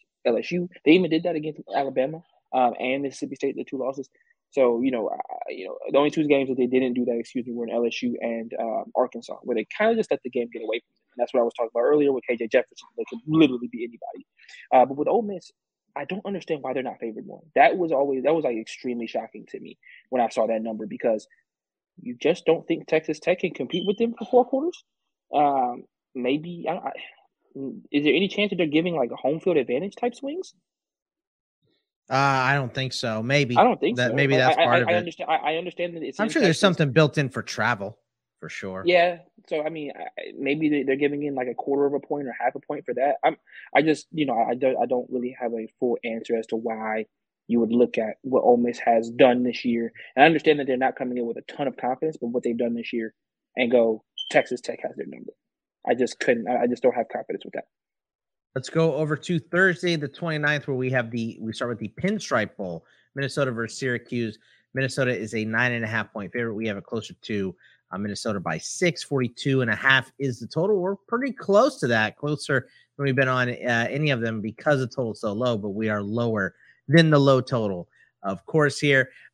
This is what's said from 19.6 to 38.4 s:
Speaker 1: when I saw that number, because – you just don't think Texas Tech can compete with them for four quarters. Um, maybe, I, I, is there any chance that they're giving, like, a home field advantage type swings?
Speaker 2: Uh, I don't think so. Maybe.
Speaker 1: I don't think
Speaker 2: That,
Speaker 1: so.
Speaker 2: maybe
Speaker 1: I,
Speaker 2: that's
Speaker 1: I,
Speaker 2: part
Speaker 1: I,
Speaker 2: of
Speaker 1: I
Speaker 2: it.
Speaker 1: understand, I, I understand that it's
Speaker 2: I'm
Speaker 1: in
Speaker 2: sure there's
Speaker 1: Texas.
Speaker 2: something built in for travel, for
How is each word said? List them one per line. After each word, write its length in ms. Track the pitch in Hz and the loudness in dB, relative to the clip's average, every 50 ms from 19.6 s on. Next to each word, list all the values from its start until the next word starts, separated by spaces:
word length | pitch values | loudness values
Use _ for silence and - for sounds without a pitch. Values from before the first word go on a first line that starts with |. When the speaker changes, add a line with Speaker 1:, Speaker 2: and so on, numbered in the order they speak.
| - - - - _ - - - _ _ | -14 -16 -18 -20 _ -20 -20 -20 _ _
Speaker 1:
when 120 | - 127 | -2 0
I 60 | 120 113 | 0 0
saw 180 | - 131 113 110 | 0 0 0 0
that 140 | 113 110 | 0 -2
number, 240 | 110 113 110 104 110 | -2 -4 -6 -6 -8
because – 400 | 104 - - - 123 110 107 - - _ _ _ _ _ _ _ _ _ _ _ _ _ - | -10 -8 -2 0 0 0 0 -2 -8 _ _ _ _ _ _ _ _ _ _ _ _ _ -16
you 140 | - 123 123 | -12 -12 -10
just 300 | 120 - 143 165 180 - | -2 0 0 0 2 2
don't 200 | 160 160 165 165 - | 2 0 2 0 -2
think 200 | 165 151 151 - | -4 -4 -2 0
Texas 320 | - 160 160 - 156 - | 0 0 0 -2 -6 -4
Tech 200 | - 165 180 180 | -2 -2 0 0
can 140 | - 175 147 | -2 -4 -4
compete 320 | - 147 - - 180 - | -6 -6 -6 -4 -4 -2
with 120 | 185 208 - | -2 0 0
them 160 | 233 233 233 - | -2 -2 -2 -6
for 80 | 220 | -6
four 200 | - - 254 254 | 2 4 4 4
quarters. 380 | - - 262 294 349 349 - _ _ _ _ _ _ _ _ _ _ - | 4 0 -2 -2 -4 -6 -8 _ _ _ _ _ _ _ _ _ _ 0
Um, 500 | 139 147 143 139 135 123 123 123 123 - _ _ _ _ _ _ | 2 4 4 4 2 0 -2 -2 -6 -12 _ _ _ _ _ _
maybe, 500 | 127 123 123 135 151 156 175 175 170 - - | -4 -2 -2 -2 -2 -4 -8 -10 -8 -6 -6
I, 40 | 165 | -6
I, 160 | 185 - - - - - - - _ _ _ _ _ _ _ _ 135 135 131 - - - - | -6 -6 -10 -10 -10 -14 -18 -20 _ _ _ _ _ _ _ _ -10 -10 -10 -10 -12 -12 -4
is 140 | - 147 147 | -2 2 4
there 80 | 151 127 | 4 4
any 160 | 160 202 190 | 4 2 0
chance 200 | - - 208 208 | 0 0 -2 0
that 60 | 196 | 0
they're 100 | 175 180 | 0 0
giving, 300 | 156 143 156 165 180 170 | 2 2 2 2 2 0
like, 160 | 151 127 117 | -2 -2 -2
a 60 | 131 - | -4 -4
home 240 | - 131 151 165 | -2 -2 -2 0
field 160 | - 190 175 151 | 0 2 2 2
advantage 400 | 123 117 120 123 185 202 - - | 2 0 -2 -4 -4 -6 -8 -6
type 180 | - 247 233 | -6 -6 -6
swings? 380 | - - 277 302 370 381 - - _ _ _ _ _ _ _ _ _ _ _ _ _ _ _ _ _ _ _ _ _ _ _ _ _ _ _ _ _ _ - | -6 -10 -10 -8 -10 -10 -12 -16 _ _ _ _ _ _ _ _ _ _ _ _ _ _ _ _ _ _ _ _ _ _ _ _ _ _ _ _ _ _ -2
Speaker 2:
Uh, 60 | 131 | 2
I 400 | 131 139 139 135 131 127 131 139 | 2 4 4 4 4 4 2 2
don't 180 | 143 135 120 - | 2 0 -2 -4
think 200 | 143 131 127 - | -6 -6 -6 -6
so. 280 | - - 117 110 110 | -4 -4 -4 -2 -2
Maybe. 360 | 110 120 139 147 143 113 123 120 | 0 2 2 4 4 4 4 6
Speaker 1:
I 60 | 196 | 6
don't 140 | 247 208 - | 6 4 4
think 180 | - 160 165 123 | 0 0 2 2
Speaker 2:
That, 140 | 123 123 | 0 0
Speaker 1:
so. 40 | 117 | 2
Speaker 2:
maybe 200 | 135 139 135 135 | 2 2 4 4
Speaker 1:
I, 20 | 131 | 6
Speaker 2:
that's 200 | 131 131 - - | 6 4 4 4
Speaker 1:
I, 60 | 170 | 4
Speaker 2:
part 160 | 120 120 113 | 4 4 4
Speaker 1:
I, 20 | |
Speaker 2:
of 60 | 123 - | 4 2
Speaker 1:
I 60 | 175 | 2
Speaker 2:
it. 20 | |
Speaker 1:
understand, 340 | 175 175 175 - - 175 - | 0 -2 -4 -8 -8 -4 -2
I, 60 | 160 | -2
I 200 | - - 147 160 | -2 0 -2 -2
understand 400 | 165 180 180 - - 175 175 170 165 | -2 -4 -6 -6 -6 -6 -6 -6 -8
that 60 | 151 | -10
it's 160 | 120 - - | -8 -4 -4
Speaker 2:
I'm 60 | 208 226 | -4 0
Speaker 1:
in 40 | |
Speaker 2:
sure 100 | - 330 | 2 4
there's 140 | 247 175 160 | 4 4 4
Speaker 1:
Texas. 60 | - | 4
Speaker 2:
something 300 | - 196 175 - 165 139 | 4 4 4 4 2 2
built 260 | 120 156 156 143 - 156 | 4 4 4 4 4 0
in 100 | 143 123 | -2 -2
for 160 | - 117 104 | -2 -6 -8
travel, 560 | - - - 107 113 123 98 98 101 113 - _ _ _ _ _ _ _ | -6 -4 -2 0 0 0 -2 -4 -8 -10 -14 _ _ _ _ _ _ _
for 80 | _ | _